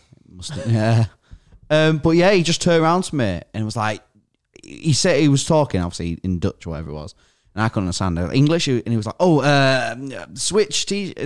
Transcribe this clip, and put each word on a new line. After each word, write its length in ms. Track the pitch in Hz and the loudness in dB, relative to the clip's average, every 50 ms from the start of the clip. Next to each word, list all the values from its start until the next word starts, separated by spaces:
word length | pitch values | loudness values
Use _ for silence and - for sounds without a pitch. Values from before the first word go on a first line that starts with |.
| _ _ - _ _ _ | _ _ -20 _ _ _
Must 220 | - 90 90 - | -20 -16 -14 -10
have, 180 | 147 92 - 120 | -10 -8 -2 0
yeah. 340 | 110 107 107 113 113 117 110 - - _ _ _ - - _ _ - - _ - | 0 2 2 2 2 2 2 0 -4 _ _ _ -20 -20 _ _ -20 -20 _ 0
Um, 300 | 151 156 156 160 160 147 | 2 2 4 2 2 2
but 120 | 135 165 | 2 2
yeah, 200 | 160 170 175 196 | 4 4 4 6
he 120 | 214 180 160 | 4 4 2
just 160 | 165 165 - | 0 -2 0
turned 180 | - 175 170 165 | 2 2 2 4
around 200 | 160 160 175 185 185 | 4 2 2 0 0
to 120 | - - | -2 -2
me 260 | 143 117 98 87 80 - _ | -2 -2 -2 -2 -6 -8 _
and 120 | - 107 110 | -8 -6 -6
was 100 | 107 - | -6 -4
like, 260 | 120 107 107 107 92 _ _ _ 104 _ _ _ _ _ _ _ - | -4 -4 -4 -4 -6 _ _ _ _ _ _ _ _ _ _ _ -20
he 300 | - - 69 - - 160 | -20 -20 -18 -8 -2 -2
said, 260 | 135 - - 185 151 139 | -2 2 2 2 4 4
he 60 | 160 147 | 4 4
was 160 | 139 139 - | 4 2 2
talking, 360 | - 165 156 143 - - 92 | 2 2 2 2 2 0 -2
obviously, 380 | 87 85 - - 85 85 82 - | -2 -2 -6 -6 -6 -6 -6 -4
in 160 | - 95 90 82 | -4 -4 -2 0
Dutch, 260 | - - - _ - | -2 -4 -4 _ -12
whatever 240 | 87 78 76 80 76 | -10 -10 -10 -10 -10
it 40 | 73 | -12
was. 200 | 76 76 - - _ _ _ _ _ _ _ - | -12 -12 -14 -18 _ _ _ _ _ _ _ -6
And 60 | 101 110 | -2 -2
I 40 | 113 | -2
couldn't 200 | - 110 95 87 | -2 -2 -4 -2
understand 300 | 87 - 98 92 85 82 | -2 -2 -2 -2 -2 -2
it. 120 | 90 82 | -4 -2
English, 360 | - 135 139 147 165 170 - 143 | 2 2 2 4 2 0 0 0
and 180 | 127 117 - | -2 -2 -2
he 100 | 110 117 | -2 -4
was 100 | 110 104 | -2 -2
like, 100 | 113 - - | -6 -4 0
"Oh, 220 | 180 185 156 139 | 2 4 4 4
uh, 560 | 123 147 143 139 135 135 135 127 117 113 117 123 139 135 120 92 80 - - | 4 4 2 4 4 2 2 0 -2 -4 -6 -8 -12 -12 -12 -14 -14 -16 -12
switch 520 | 131 - - 170 214 202 - - - - | -6 -6 0 0 0 0 0 -2 -6 -4
t-, 280 | - 202 202 196 160 - - 113 | -4 -4 -4 -4 -8 -8 -8 -6